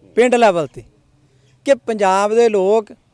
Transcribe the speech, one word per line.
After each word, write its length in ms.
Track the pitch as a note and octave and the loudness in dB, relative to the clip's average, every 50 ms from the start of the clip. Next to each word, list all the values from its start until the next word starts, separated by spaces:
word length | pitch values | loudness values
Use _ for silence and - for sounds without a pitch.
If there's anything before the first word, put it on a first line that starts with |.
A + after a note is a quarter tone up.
| _ _ _ | _ _ _
ਪਿੰਡ 200 | G#3 A#3+ B3+ A#3+ | -2 0 0 2
ਲੈਵਲ 320 | A#3+ A#3 G#3 F3+ E3+ D3+ | 2 2 2 0 0 -4
ਤੇ, 160 | C3 - B2+ - _ _ _ _ _ _ _ _ _ _ _ _ _ _ _ - | -8 -10 -18 -20 _ _ _ _ _ _ _ _ _ _ _ _ _ _ _ -4
ਕਿ 100 | - C#4 | -2 -2
ਪੰਜਾਬ 600 | - - - A3+ G#3 G3+ F#3+ F#3+ G3 G3+ G#3 A3 | -2 -4 -6 -6 -2 -2 0 0 0 0 0 0
ਦੇ 140 | A#3 A#3+ A#3 | 0 0 0
ਲੋਕ 440 | G#3+ G3+ F#3 G3 G#3+ A3+ G#3+ - A#3+ - _ _ | 0 0 0 0 0 -2 -2 -6 -12 -20 _ _